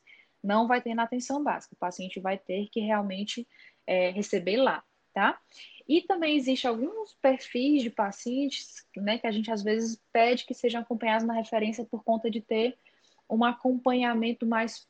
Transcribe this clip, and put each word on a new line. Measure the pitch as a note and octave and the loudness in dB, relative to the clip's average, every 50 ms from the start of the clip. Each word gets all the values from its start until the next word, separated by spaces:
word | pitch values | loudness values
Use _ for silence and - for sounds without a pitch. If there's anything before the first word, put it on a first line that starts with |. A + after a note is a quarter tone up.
| _ _ - - _ _ _ _ - | _ _ -20 -20 _ _ _ _ -2
Não | G3 G3+ A3 A#3 A#3 | 0 2 2 4 4
vai | B3 B3 | 2 0
ter | A#3+ A#3+ A3+ | 0 -2 -2
na | A#3 A#3 | -2 -2
atenção | A3+ - B3 A#3+ - C4+ C#4+ D4 | -2 -2 -4 -4 -4 -4 -2 0
básica. | C4 F3 - - - - | -2 -2 -4 -6 -12 -10
O | - | -6
paciente | - F3+ F3+ - F#3 F#3 - G3+ | -6 -6 -6 -6 -10 -10 -10 -6
vai | F#3 F#3+ G3 G3 | -4 -4 -4 -4
ter | - - F#3 G3 G#3 G#3 | -6 -6 -6 -4 -6 -4
que | - A#3 | -4 -4
realmente, | G#3 G#3+ G#3+ G#3 G3+ G3+ F#3+ F#3+ G#3 G#3 - - A#3+ - _ - - - _ _ _ - | -2 0 0 0 0 -2 -4 -6 -6 -8 -8 -10 -12 -14 _ -20 -20 -20 _ _ _ 0
é, | F#3 F#3 F3+ F3+ | 2 2 2 2
receber | F#3 G3+ G3+ - - F#3+ F3 F#3 G3 A#3+ | 0 -2 -4 -2 -2 -2 0 0 2 4
lá, | C4+ A#3 E3 D3+ - _ _ _ _ _ - | 4 2 2 0 -4 _ _ _ _ _ -2
tá? | G3 G3 A#3+ D4+ - _ _ - - - - - - - - | 2 2 2 2 -2 _ _ -20 -20 -20 -20 -20 -14 -2 2
E | C#4+ F4 | 2 2
também | - - G4 F4+ D#4+ D#4 D4+ D4 | 2 2 0 0 0 2 2 2
existe | B3+ B3+ C4 B3+ - B3+ | 2 2 0 0 0 0
alguns | A3+ A3+ A#3+ D#4+ G#4+ A4 G#4+ G4+ - _ | 0 0 -2 -4 -4 -6 -10 -10 -4 _
perfis | - C#4 C4 C4 - - - A#3+ B3+ C#4+ D4+ C#4+ | 4 4 4 2 0 -4 -2 0 2 4 4 4
de | A#3+ A#3 | 2 0
pacientes, | - - G#3+ G3+ G#3 - - A#3+ B3 C4 C#4+ C#4 - - - - - - - _ - | -2 -2 -2 -2 -4 -6 -6 -4 -2 -2 -2 -2 -4 -6 -10 -14 -18 -20 -20 _ -10
né, | F#3+ G3 G3+ A3 B3 | -6 -2 -2 -2 -2
que | - | -2
a | A#3 | -2
gente | G#3+ G#3+ A3 A3+ | -2 -2 -2 -2
às | A3+ G#3 G3 | -2 -2 0
vezes | G#3+ G#3+ A3+ A3+ A3+ A3+ - _ _ - | 0 0 0 0 -2 -4 -8 _ _ 2
pede | A#3 A3+ A#3+ B3 B3 - | 4 4 6 4 2 0
que | - B3+ | -4 -4
sejam | - - A#3+ A3 A#3 | -2 0 0 0 -2
acompanhados | A#3 - B3 A3 A#3+ A3+ G#3+ A3+ A3+ | -2 -4 -4 -2 0 2 2 2 2
na | A3+ A#3 | 0 0
referência | A3+ A3 - - A3 G#3+ G#3+ A3 A#3 A#3 | -2 -2 -2 -2 0 0 0 -2 -4 -6
por | - - A3 - | -8 -8 -4 -2
conta | - A3+ A3 - A#3 | 0 0 0 0 -2
de | G#3+ A#3 | -4 -4
ter | G#3+ - A3+ A3 A3 B3+ B3+ - _ _ _ _ _ _ _ _ _ - | -4 -2 0 0 0 0 -2 -6 _ _ _ _ _ _ _ _ _ -2
um | A3 A3+ A#3 | 2 2 4
acompanhamento | A#3+ B3 - - C4 C4 B3 B3 C4 B3 B3 B3 A#3+ A#3 A3+ A3+ A#3 A#3+ - A#3+ | 2 2 0 0 0 0 2 2 2 2 2 2 2 2 0 0 0 -2 -2 0
mais | A3+ A3+ A3 A3+ A3+ - - - _ | 0 2 0 0 -2 -4 -10 -16 _